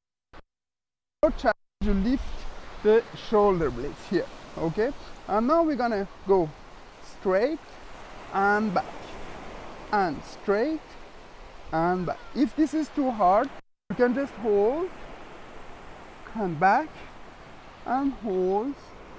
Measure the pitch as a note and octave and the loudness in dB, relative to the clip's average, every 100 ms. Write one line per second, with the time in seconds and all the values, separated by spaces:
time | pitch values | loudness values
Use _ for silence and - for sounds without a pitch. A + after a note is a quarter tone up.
0 | _ _ _ - - _ _ _ _ _ | _ _ _ -20 -20 _ _ _ _ _
1 | _ _ D#4 - B3+ - _ - G#3 G3 | _ _ 0 2 0 -2 _ -2 2 2
2 | G#3 C4+ - - - - - - G#3 A3 | 2 2 -2 -6 -6 -8 -10 0 4 6
3 | - - - G#3+ G3+ F3+ C#3+ A#2+ C#3+ - | 4 -6 2 6 6 4 0 -2 -6 -8
4 | - F3 - - - - D#3+ D#3 B3 C4+ | -2 -2 -2 -10 -12 -4 -2 0 0 -2
5 | - - - G#3 A#3 E4 D#4+ B3 A#3+ G3+ | -12 -12 -2 2 4 4 4 2 0 0
6 | G3 - F#3 F#3+ D#3 - - - - - | -2 -2 4 4 4 -4 -16 -18 -18 -18
7 | - - G3+ F#3 C4 D#4+ - - - - | -18 -4 0 2 2 0 -8 -16 -14 -14
8 | - - - F#3+ G3+ G#3 G#3+ E3+ - - | -14 -16 -6 2 4 4 2 0 -2 -8
9 | - - - - - - - - - G#3 | -12 -10 -10 -10 -12 -12 -14 -14 -2 2
10 | F3+ D3 - - - G3+ C#4+ D#4+ - - | 2 0 -8 -6 0 2 2 -2 -6 -16
11 | - - - - - - - - F3 F#3 | -16 -18 -18 -18 -18 -16 -4 2 2 2
12 | E3+ - - - B3+ - D#4 D#4 D4+ - | 0 -4 -4 0 2 2 2 2 -2 0
13 | C4 G#3+ F3+ G3+ C#4 - - _ - G#3 | 0 4 6 6 4 -4 -16 _ -4 2
14 | B3 B3 C#4 - A3 G3+ G#3+ D4 F4+ - | 4 4 -2 -2 2 4 4 2 -2 -6
15 | - - - - - - - - - - | -14 -14 -16 -16 -14 -14 -14 -14 -16 -16
16 | - - - A3 F#3+ D3+ F#3 A#3+ D#4 - | -18 -16 -10 -4 -2 4 4 4 2 -8
17 | - - - - - - - - - B3+ | -16 -16 -18 -18 -18 -20 -20 -10 -4 0
18 | C#4 A3+ G#3+ F#3 F#3 G3+ C4 C#4 - - | 0 -2 -2 0 2 0 -2 -6 -12 -18
19 | - | -18